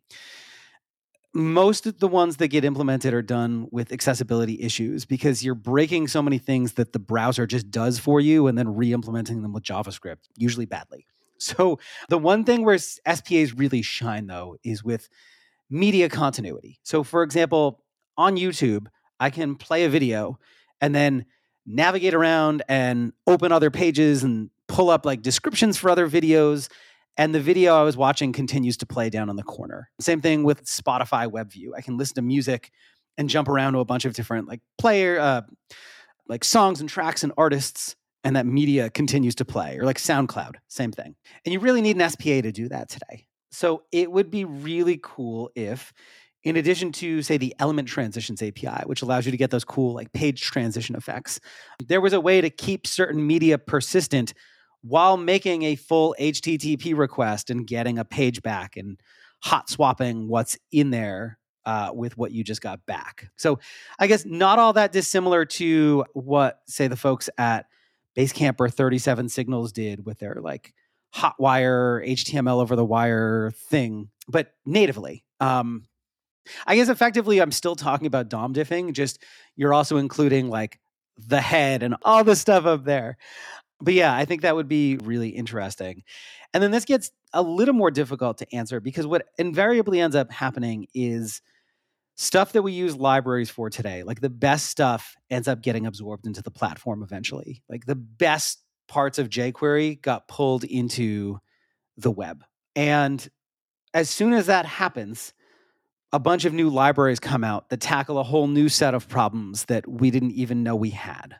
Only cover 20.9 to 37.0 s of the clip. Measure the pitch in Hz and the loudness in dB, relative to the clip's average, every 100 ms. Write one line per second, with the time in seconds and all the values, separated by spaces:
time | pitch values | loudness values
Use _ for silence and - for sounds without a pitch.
20.9 | 143 143 135 113 _ _ _ - 117 175 | 2 2 0 -4 _ _ _ -6 0 2
21.9 | 185 185 165 165 160 156 151 - 135 127 | 2 2 4 4 4 2 0 0 0 0
22.9 | 120 120 - - 180 175 165 151 - 175 | 0 -2 -2 2 4 4 4 4 4 2
23.9 | 143 151 139 131 113 110 _ - - 180 | 4 4 4 2 -2 -4 _ -4 2 4
24.9 | 160 147 127 127 - - 214 226 185 185 | 4 2 -2 -2 -2 -2 2 2 2 2
25.9 | 175 165 165 160 156 151 147 131 - - | 4 4 2 4 6 4 2 -4 -14 -20
26.9 | _ _ - 160 156 139 180 175 160 151 | _ _ 0 2 2 2 4 6 6 6
27.9 | 127 135 143 139 123 131 139 123 117 113 | 4 2 2 -2 -2 -2 -2 -2 -2 -6
28.9 | 113 113 110 107 101 - - - - - | -4 -4 -4 -4 -6 -10 -14 -14 -14 -16
29.9 | - - 165 160 151 147 143 - - - | -6 -2 0 2 4 2 0 -2 -4 -2
30.9 | 127 120 123 117 110 104 95 104 - 127 | -2 0 -2 -2 -6 -10 -14 -14 -12 -8
31.9 | 120 135 - 123 139 135 123 - _ _ | -6 -4 -4 -2 0 0 -4 -8 _ _
32.9 | _ _ - 147 151 143 139 135 131 117 | _ _ -6 -2 0 0 0 2 0 0
33.9 | 123 131 120 113 117 - 120 _ - 226 | -2 -4 -6 -6 -6 -6 -12 _ 0 2
34.9 | 202 185 175 143 127 104 - _ - - | 4 2 2 2 0 -4 -16 _ -20 -20
35.9 | - _ _ - 120 - 226 196 160 151 | -20 _ _ -12 -6 2 4 4 2 -6
36.9 | - | -6